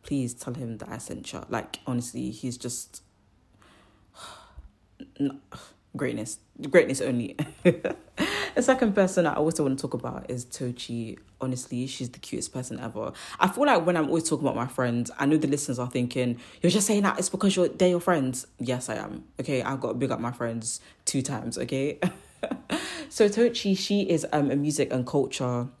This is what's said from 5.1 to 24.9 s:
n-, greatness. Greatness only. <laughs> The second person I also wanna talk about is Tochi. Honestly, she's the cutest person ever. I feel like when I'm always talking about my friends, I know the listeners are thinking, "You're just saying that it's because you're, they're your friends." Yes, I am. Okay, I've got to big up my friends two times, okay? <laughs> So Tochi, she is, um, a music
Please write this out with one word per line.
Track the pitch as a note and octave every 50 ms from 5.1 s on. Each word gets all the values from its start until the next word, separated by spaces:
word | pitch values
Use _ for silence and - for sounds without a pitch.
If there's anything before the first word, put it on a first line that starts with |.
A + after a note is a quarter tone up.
| _ -
n-, | - C#3 - - _ _ - - - - - _ _ _ -
greatness. | - C#3+ B2+ A#2+ A2+ A2 A#2+ - - _ _ _ - - C#3+
Greatness | - F3 - - C#3 -
only. | G2 B2+ B2 A#2+ - - - - E3+ - - - -
<laughs> | F3+ E3+ - - - - - - - _ - - F4 - - - - -
The | -
second | A#3+ - C4 B3+ B3+ G#3+ G3
person | G#3 F#3+ F#3 F#3+ F#3 E3+
I | D3 -
also | - D3+ E3 E3 - D3+
wanna | C3+ C3+
talk | C3+ - - -
about | - - B2 - - - -
is | B2+ B2 A#2+
Tochi. | - - - C3+ B2 A#2+ - - - A#2+ A#2 A2+ A2 - - - - _ _
Honestly, | C3 C3 B2+ B2 - - B2+ B2 B2+ C3
she's | - - B2+ B2
the | - -
cutest | - - - B2 - -
person | - C3 - - A2+ -
ever. | - A2+ - G#2+ G#2+ - - - - - - -
I | - F#3+
feel | G3 A#3+ C#4+
like | D4 B3 F3 D#3+
when | F3 F3
I'm | E3 D#3
always | C3+ D3+ E3 D#3+ -
talking | D#3 C#3 C#3
about | C3+ A#2
my | A2 A#2+ B2
friends, | - - B2+ A#2+ A#2 A#2+ A#2 - - -
I | C#3
know | C#3 D#3
the | D#3 D3+ C#3
listeners | C#3 C#3+ - - B2+ B2
are | B2 B2
thinking, | - B2+ B2 B2 - C3+ B2 B2 A#2+ A#2+ - - - -
"You're | - F3
just | F3 G#3+ G3
saying | - G#3+ G#3
that | G3+ F#3 - -
it's | F#3 -
because | - F#3+ - G3 F#3+
you're, | F#3+ F3+
they're | - - - F#3 F3+
your | F3+ E3+
friends." | F3 - F3+ D#3 C3 B2+ B2+ - - - _ -
Yes, | A#2+ A#2+ B2 B2+ - -
I | A2
am. | - G2+ G#2 - - - - _ -
Okay, | - - C#3 B2+
I've | - - C3+ B2+
got | - A#2
to | G#2
big | B2 C3+ B2
up | A2+ -
my | A#2 A#2+
friends | A#2+ - A#2+ A#2 A2+ A#2 A2 - - - - - - _ _
two | - - C#3
times, | C3 - C3 G#2+ - A2+ A2+ -
okay? | B2+ B2 C3+ C3+ C3+ D3 - - - F#3 - - - - - -
<laughs> | - - - - - - C#4 E4+ - - - E4 D4+ -
So | - - A3 G#3
Tochi, | G3+ A3 A#3+ A#3+ A#3 - - G3+ F#3+
she | F#3+ - - G3+ G3+
is, | G3 - E3+ D#3 - -
um, | - D3 C#3+ C3+
a | B2
music | C#3+ C#3+ D3+ D3 D3+ C3 -